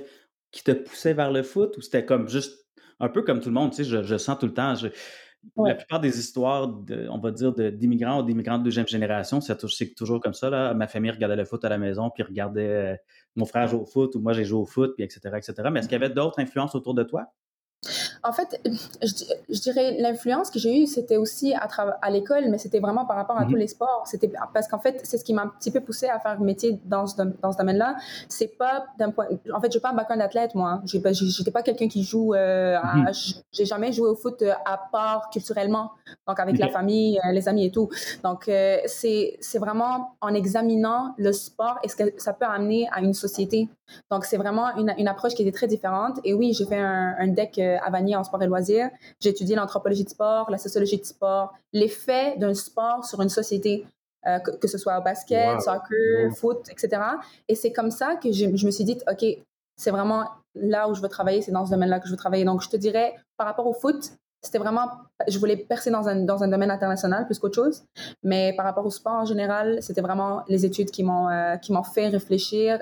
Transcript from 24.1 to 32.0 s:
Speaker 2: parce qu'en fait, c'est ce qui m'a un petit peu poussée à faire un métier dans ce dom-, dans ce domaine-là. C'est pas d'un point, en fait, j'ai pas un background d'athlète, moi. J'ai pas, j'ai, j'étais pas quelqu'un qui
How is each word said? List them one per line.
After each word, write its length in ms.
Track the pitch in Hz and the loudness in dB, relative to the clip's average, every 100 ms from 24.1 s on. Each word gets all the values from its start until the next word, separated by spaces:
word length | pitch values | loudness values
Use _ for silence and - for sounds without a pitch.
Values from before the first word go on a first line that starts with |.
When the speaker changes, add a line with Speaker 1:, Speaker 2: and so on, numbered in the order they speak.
| 220 202 190 - | -2 -2 -2 -2
Speaker 2:
parce 140 | 214 214 | -2 -2
qu'en 100 | 214 | 0
fait, 240 | 262 262 | 0 -2
c'est 140 | - 233 | -4 -4
ce 80 | - | 0
qui 80 | |
m'a 80 | 208 | 0
un 60 | 208 | 0
petit 240 | - 214 | -4 -2
peu 100 | 262 | -2
poussée 260 | 247 220 254 | -2 -4 -2
à 120 | 226 | -2
faire 200 | 214 208 | -2 0
un 40 | |
métier 360 | 196 196 233 202 185 | 0 2 0 0 -2
dans 220 | 196 196 | -2 0
ce 100 | 196 | -2
dom-, 160 | 190 185 | -2 -2
dans 100 | 190 | -2
ce 60 | 190 | 0
domaine-là. 380 | 190 196 247 294 - - - | 2 2 2 -2 -10 -14 -10
C'est 260 | - 220 - | -4 -4 0
pas 300 | 254 269 262 - | 0 0 -4 -4
d'un 100 | 214 | -2
point, 160 | 214 - - 220 | -2 -4 -6 -4
en 80 | 208 | -2
fait, 120 | 240 | 0
j'ai 80 | 233 | 0
pas 100 | 254 | 0
un 60 | 226 | 4
background 260 | 220 226 | 6 6
d'athlète, 320 | 202 233 233 | 4 2 2
moi. 300 | 190 175 185 190 | 2 0 0 -2
J'ai 140 | 190 | 2
pas, 120 | 190 | 4
j'ai, 140 | 190 190 | 4 2
j'étais 240 | 185 180 | 2 0
pas 140 | 233 | 2
quelqu'un 240 | 233 226 226 | 2 2 2
qui 160 | 202 | 0